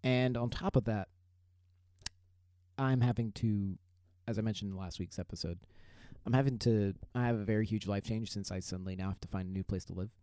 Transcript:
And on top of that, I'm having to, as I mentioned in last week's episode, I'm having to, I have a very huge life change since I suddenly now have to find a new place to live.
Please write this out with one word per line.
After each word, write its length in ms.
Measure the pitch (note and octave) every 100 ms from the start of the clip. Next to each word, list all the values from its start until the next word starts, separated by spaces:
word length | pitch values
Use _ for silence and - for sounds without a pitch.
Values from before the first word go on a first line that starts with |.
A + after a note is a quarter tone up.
And 340 | B2+ B2+ B2+ A#2+
on 120 | A#2+
top 280 | - F#3 C3+
of 80 | A#2
that, 220 | G#2+ F#2+ _ _ _ _ _ _ _ _ _ - _ _ _ _ _ _ -
I'm 240 | C3+ C3
having 300 | A#2+ A2 A2+
to, 460 | G2+ A#2 G#2 G2 F2+ _ _ _ _ -
as 120 | A2
I 40 |
mentioned 280 | A2 G#2 G#2
in 60 | F#2+
last 200 | F#2 -
week's 200 | F2+ -
episode, 400 | F2 G2+ E2+ F2 - - - - - -
I'm 80 | -
having 260 | B2 C3+ B2
to, 340 | A#2+ A2 G2+ F#2+ -
I 120 | B2 A#2+
have 100 | A#2
a 80 |
very 220 | G#2 G#2+ A2
huge 200 | A2 -
life 180 | G2+
change 260 | - A2 A2+
since 200 | G2+ G2
I 100 | F#2+
suddenly 360 | - F2+ F#2 F#2
now 120 | F#2+
have 120 | F#2+
to 80 | -
find 200 | G2 F#2
a 40 |
new 120 | F#2+
place 200 | F#2+ G2 -
to 60 |
live. 180 | F2+ G2 -